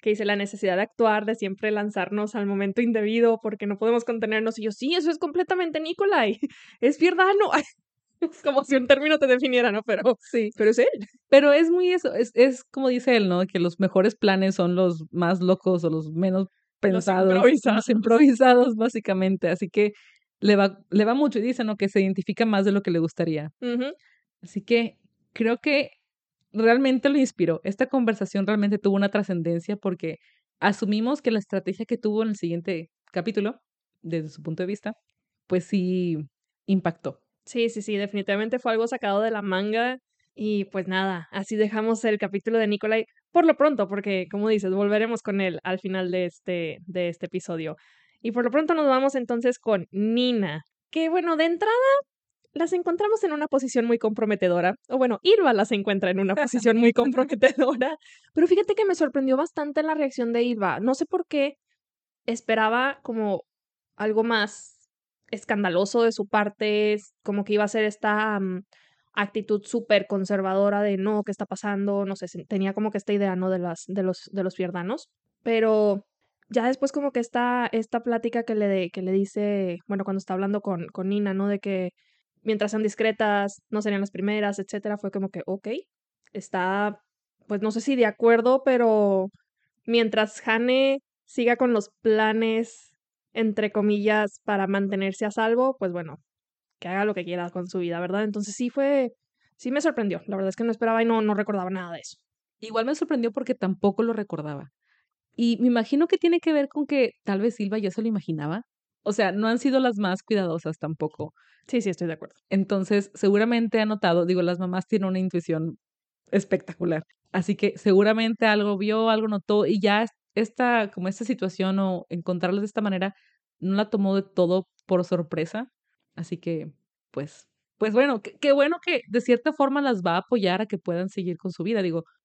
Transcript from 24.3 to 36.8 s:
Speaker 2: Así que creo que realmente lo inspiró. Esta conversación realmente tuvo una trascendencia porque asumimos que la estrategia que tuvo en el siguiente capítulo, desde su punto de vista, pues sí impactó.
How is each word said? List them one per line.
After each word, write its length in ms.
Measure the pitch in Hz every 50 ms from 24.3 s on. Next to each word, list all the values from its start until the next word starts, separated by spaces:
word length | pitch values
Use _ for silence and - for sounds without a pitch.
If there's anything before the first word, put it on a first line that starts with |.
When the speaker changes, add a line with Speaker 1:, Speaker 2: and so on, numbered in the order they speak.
| _ _
Speaker 2:
Así 220 | - - - 202
que 340 | - - 240 233 233 208 - _ _ _ _ _ _ _ -
creo 240 | - 226 226 240 -
que 320 | - 302 285 294 262 - _ _ _ _ _ _ _ _ _ _ _ _
realmente 580 | - 214 220 226 233 262 269 262 262 240 - 277
lo 80 | 277 285
inspiró. 420 | 262 - - - 175 165 160 - -
Esta 220 | 185 196 - 262 262
conversación 580 | - 262 240 226 208 - 196 - - 196 196
realmente 320 | 202 214 214 202 202 208 202
tuvo 180 | - 202 196
una 140 | 196 202 196
trascendencia 680 | - 208 196 - 180 175 160 170 170 170 165 - 208
porque 400 | 208 - 190 180 - - 160 160 - _ _ _ _ _ _ _ -
asumimos 600 | - 202 196 - 226 196 208 214 226 254 294 285
que 100 | - 240
la 100 | 226 208
estrategia 440 | - - 202 190 185 185 190 - 226
que 140 | - 247 247
tuvo 240 | - 214 208 220
en 80 | 226 220
el 60 | 208
siguiente 540 | - - 170 170 170 170 196 180 160 165 _ _ _ _ _
capítulo, 480 | - 185 170 226 208 214 202 214 262 _ _ _ _ _ _ _ _ _
desde 260 | - 165 170 160 156 151
su 100 | - 151
punto 200 | 147 160 160 -
de 40 | 185 185
vista, 260 | 208 - - 208 233 _ _ _ _ _ _ _ _ _ _
pues 180 | - 185 180 170
sí 520 | - 208 190 180 180 185 185 180 175 160 156 151 - _ _ _ _ _ _ -
impactó. 540 | - 196 185